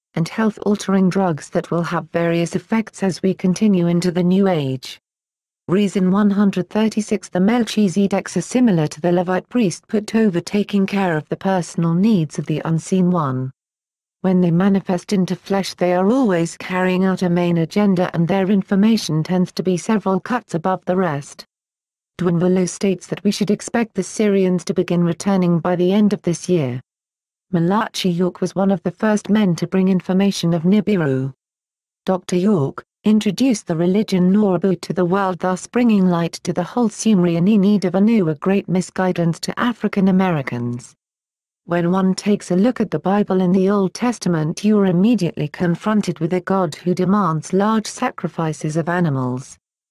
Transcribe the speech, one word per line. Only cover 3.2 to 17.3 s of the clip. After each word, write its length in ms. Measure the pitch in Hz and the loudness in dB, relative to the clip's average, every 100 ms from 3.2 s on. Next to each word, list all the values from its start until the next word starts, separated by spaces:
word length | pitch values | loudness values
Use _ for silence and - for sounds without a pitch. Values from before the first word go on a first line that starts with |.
we 100 | 190 | -2
continue 540 | 180 185 175 220 185 170 | 0 -2 2 2 2 2
into 240 | 170 180 | 2 0
the 100 | 170 | 0
New 280 | 180 190 196 | 2 2 2
Age. 500 | 165 135 131 - - _ _ _ _ _ _ - | 0 -2 -6 -10 -20 _ _ _ _ _ _ -2
Reason 440 | 185 202 202 185 | 0 0 0 2
one 180 | 196 208 | 2 2
hundred 400 | 202 202 190 165 | 2 0 0 -4
thirty-six. 600 | 214 220 214 208 202 - | -2 0 -2 -4 -4 -4
The 100 | 180 | 0
Melchizedeks 960 | 190 240 220 - 202 180 196 190 - 180 | 2 2 0 0 0 2 0 0 -2 -6
are 40 | |
similar 460 | - 254 240 170 151 | -2 2 4 4 0
to 140 | - | -2
the 100 | 170 | 0
Levite 380 | 175 175 185 - | 0 0 -4 -2
priest 380 | 247 196 - - | -2 -2 -2 -4
put 260 | 214 214 | -6 -2
over 280 | 220 220 170 | 0 2 0
taking 440 | 170 208 202 202 190 | -4 -4 -2 0 0
care 320 | 196 185 156 | 0 0 -2
of 100 | - | -4
the 80 | - | -6
personal 580 | 196 190 160 - 165 170 | -2 -2 -2 -2 0 2
needs 420 | 214 202 156 - | 2 2 0 -6
of 80 | 151 | -4
the 160 | 151 160 | -4 -2
unseen 440 | 160 - 185 180 | -2 0 0 2
one. 420 | 180 143 127 131 - _ _ _ _ _ _ | 2 0 -4 -6 -10 _ _ _ _ _ _
When 220 | 190 185 | 0 2
they 100 | 180 | 4
manifest 600 | 170 202 196 - 180 - | 4 2 2 0 -4 0
into 220 | 208 175 180 | -2 0 -4
flesh, 380 | - 196 180 | -2 -2 -2
they 200 | - 180 | -2 0
are 180 | 180 190 | 2 2
always 460 | 262 233 175 170 - | 2 2 0 -2 -6
carrying 480 | - 185 185 180 190 | -6 -2 0 2 0
out 180 | 180 | 0
a 60 | |
main 300 | 180 | 0